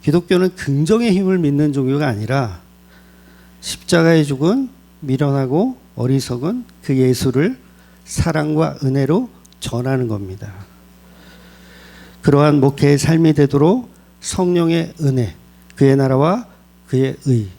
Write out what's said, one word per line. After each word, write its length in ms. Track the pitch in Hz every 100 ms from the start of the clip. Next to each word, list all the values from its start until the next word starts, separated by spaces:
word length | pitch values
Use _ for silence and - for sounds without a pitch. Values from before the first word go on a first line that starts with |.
기독교는 520 | - 160 170 185 185 180
긍정의 580 | - 139 156 220 233
힘을 260 | 185 185 190
믿는 340 | 151 143 151
종교가 340 | 143 131 139 147
아니라 540 | 104 110 135 120 87 _ _ _ - - - - - - -
십자가에 600 | - - - 170 165 165
죽은 460 | 143 135 156 254 262 - _ _
미련하고 760 | 147 131 143 139 131 143 247 254 - -
어리석은 680 | 123 135 - 120 147 247 240 -
그 120 | - 131
예수를 600 | 127 123 131 127 175 262 - _ - _ -
사랑과 720 | - 170 156 151 156 160 143
은혜로 480 | 139 135 135 175 247 - - _
전하는 480 | - 120 127 131 120
겁니다. 460 | 104 98 95 107 95 95 - - - - - - - - - - - - - - -
그러한 380 | - 143 147 147
목회의 400 | 135 139 143 143
삶이 340 | 147 160 165
되도록 560 | 147 139 139 151 247 247 - _ _
성령의 720 | - - 180 180 165 165 165 -
은혜, 340 | 147 131 107 - - - - -
그의 200 | 139 135
나라와 500 | 135 131 151 214 240 - _ _ _
그의 280 | 127 131 - 139
의 220 | 123 101